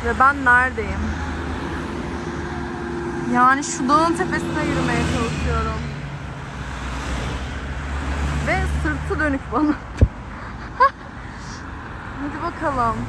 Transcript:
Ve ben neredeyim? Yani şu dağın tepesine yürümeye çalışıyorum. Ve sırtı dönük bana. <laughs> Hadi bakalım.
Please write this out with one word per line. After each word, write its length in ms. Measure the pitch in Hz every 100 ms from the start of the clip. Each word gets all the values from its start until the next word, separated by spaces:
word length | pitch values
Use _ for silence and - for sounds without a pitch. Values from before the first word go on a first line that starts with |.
Ve 140 | 233 226
ben 240 | 262 285
neredeyim? 560 | 262 247 254 226 202 196 214 - - - - - - 85 - 85 82 85 85 87 - - - 349 - 349 349 - 349
Yani 300 | 240 254 269
şu 240 | 311 - 254
dağın 240 | 294 330
tepesine 520 | 339 349 320 339 320 302
yürümeye 340 | 330 330 330 - 240
çalışıyorum. 640 | 233 233 - - - - - - - - - - - - - - - - - 67 - - - - - - - - - - - - -
Ve 100 | 370 381 -
sırtı 380 | 311 277 - 370
dönük 200 | 302 269 -
bana. 200 | 233 302
<laughs> 20 | 294 - - - - - - - - - - 539 - - - - - - - - - - - - 262
Hadi 220 | 285 302
bakalım. 540 | 339 - 311 262 233 220